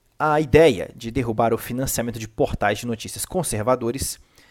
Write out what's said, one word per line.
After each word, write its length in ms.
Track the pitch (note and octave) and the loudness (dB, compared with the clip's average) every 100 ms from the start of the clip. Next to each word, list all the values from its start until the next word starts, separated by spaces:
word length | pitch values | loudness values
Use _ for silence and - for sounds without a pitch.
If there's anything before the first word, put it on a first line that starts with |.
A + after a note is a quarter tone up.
| _ - | _ -4
a 240 | D#3 D3+ | 0 2
ideia 500 | D3+ C#3 D#3+ G2 - - | 4 8 8 4 -2 -10
de 140 | A#2 | -8
derrubar 440 | A#2+ A#2+ A2+ A#2 | -4 -2 0 0
o 40 | A2+ | 0
financiamento 640 | - B2 C3+ - A#2+ A2 | -4 -6 -4 -4 -4 -6
de 80 | A2 | -8
portais 520 | - C3+ - G#2 G#2+ | -2 -2 0 0 0
de 60 | A#2+ | -4
notícias 400 | A2+ - - - | -6 -8 -10 -6
conservadores, 920 | F#3 D#3 G#2+ G#2+ B2+ A#2 C3 - - _ _ _ | -4 -2 -2 0 0 0 -4 -6 -8 _ _ _